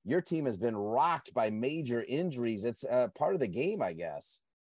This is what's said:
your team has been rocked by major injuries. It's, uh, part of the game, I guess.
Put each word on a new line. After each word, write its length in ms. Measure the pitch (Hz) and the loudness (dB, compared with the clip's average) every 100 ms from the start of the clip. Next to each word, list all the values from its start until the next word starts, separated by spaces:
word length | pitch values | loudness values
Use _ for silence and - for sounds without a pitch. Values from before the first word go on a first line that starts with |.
your 180 | 98 175 | -2 0
team 240 | - 160 139 | 0 0 0
has 100 | 95 | 0
been 200 | 117 107 | 0 0
rocked 580 | 104 123 165 160 - | 0 2 4 2 -2
by 160 | 123 110 | 0 2
major 520 | 107 127 160 131 120 | 2 -2 -2 -2 -2
injuries. 640 | 107 139 185 123 117 107 | 0 -2 -2 0 -2 0
It's, 180 | 117 117 | -2 -4
uh, 260 | - 123 117 | 0 2 2
part 260 | - 160 | 2 0
of 60 | 190 | 2
the 60 | 117 | 0
game, 360 | 123 175 208 | 0 0 0
I 100 | 98 | -2
guess. 480 | 82 82 73 - - _ _ | -2 -6 -8 -12 -20 _ _